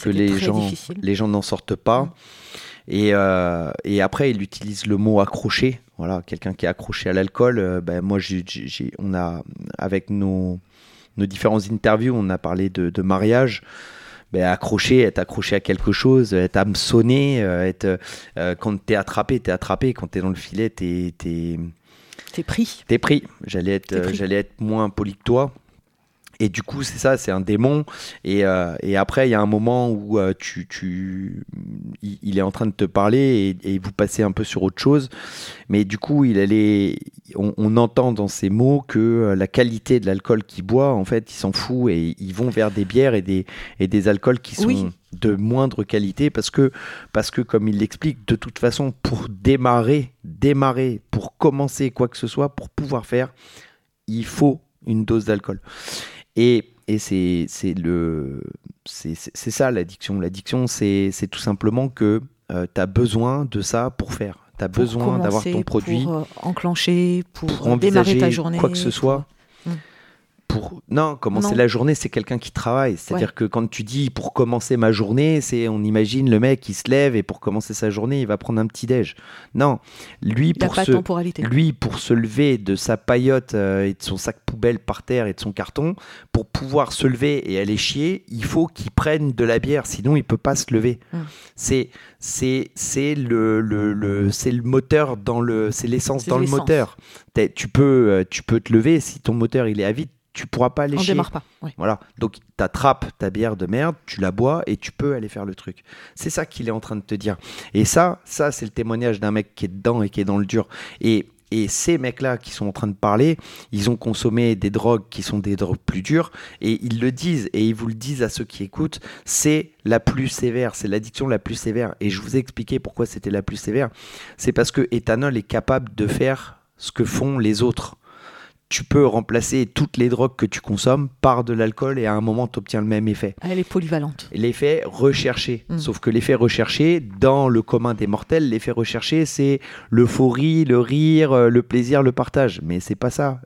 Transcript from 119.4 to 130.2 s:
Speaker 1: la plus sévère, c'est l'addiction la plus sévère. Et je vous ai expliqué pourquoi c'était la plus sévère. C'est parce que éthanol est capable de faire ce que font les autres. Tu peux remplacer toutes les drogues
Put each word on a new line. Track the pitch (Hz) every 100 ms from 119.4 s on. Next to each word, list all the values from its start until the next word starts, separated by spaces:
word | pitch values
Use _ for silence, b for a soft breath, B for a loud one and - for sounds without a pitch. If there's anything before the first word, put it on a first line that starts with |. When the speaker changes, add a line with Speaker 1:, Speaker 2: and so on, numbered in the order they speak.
| 151 156 160 _
Speaker 1:
la | 104 113
plus | - 131 131
sévère, | - 123 120 120 -
c'est | 104
l'addiction | 104 110 - 135
la | 107
plus | - -
sévère. | 113 110 113 -
Et | 104
je | 95
vous | 113 131
ai |
expliqué | 123 - 110 131
pourquoi | - -
c'était | 117 - -
la | 101
plus | 95 101
sévère. | - 117 120 B B B B B
C'est | -
parce | - 120
que | - 113
éthanol | 117 113 113 143 120
est |
capable | - 117 - 131 117
de | - 104
faire | - 131 135 - - _ -
ce | -
que | -
font | 110 - 135 135
les | 107 107
autres. | 120 - - - B B B B B B -
Tu | -
peux | - 143
remplacer | 135 110 110 117 - 131 117
toutes | - 151 -
les | 123
drogues | 120